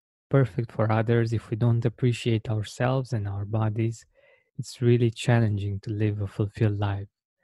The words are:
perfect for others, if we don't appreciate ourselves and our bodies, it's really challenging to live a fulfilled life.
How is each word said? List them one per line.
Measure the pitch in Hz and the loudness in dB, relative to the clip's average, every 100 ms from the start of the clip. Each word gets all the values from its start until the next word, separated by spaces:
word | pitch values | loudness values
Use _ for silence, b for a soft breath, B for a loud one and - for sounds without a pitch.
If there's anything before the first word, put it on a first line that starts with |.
| _ _ _ | _ _ _
perfect | 139 131 - 117 | 2 2 -2 -6
for | - 110 | -2 0
others, | 110 110 117 113 | 2 2 2 2
if | 113 - | -2 -4
we | 110 | -2
don't | 120 117 117 | 2 2 0
appreciate | - 127 117 123 110 - | 0 -2 0 0 -2 -2
ourselves | 110 101 - 123 131 127 | -4 -4 -4 -2 -2 -2
and | 113 101 | -4 -4
our | 98 101 | -6 -4
bodies, | 110 110 107 113 113 - _ _ _ _ - | -2 0 0 -2 -4 -12 _ _ _ _ -14
it's | 123 - | -12 -2
really | 120 120 117 | 4 4 4
challenging | - - 117 113 101 101 98 | 0 2 4 4 0 -2 -6
to | - | -6
live | 104 107 104 | -2 0 0
a | 98 | -4
fulfilled | - 104 - 110 101 | -4 -4 0 0 0
life. | 101 98 101 _ _ _ | -2 -4 -8 _ _ _